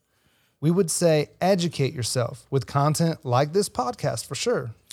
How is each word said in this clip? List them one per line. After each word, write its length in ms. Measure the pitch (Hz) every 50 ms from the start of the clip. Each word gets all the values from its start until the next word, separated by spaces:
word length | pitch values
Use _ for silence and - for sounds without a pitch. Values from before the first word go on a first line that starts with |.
| _ _ _ _ _ _ _ _ _ _ _ -
We 100 | 135 156
would 220 | 175 185 196 156
say, 380 | - - 175 170 156 151 147 - _ -
educate 500 | 175 185 202 180 175 170 - - 139 123 -
yourself 520 | 131 113 - - 127 113 - - - - -
with 160 | - 135 120 -
content 580 | - 143 139 151 151 - 170 165 156 - -
like 260 | 135 120 123 147 147 160
this 140 | 202 202 -
podcast 600 | - - 254 240 247 - - 143 - 113 - -
for 80 | -
sure. 360 | - - 233 247 165 127 113 110 _ _ -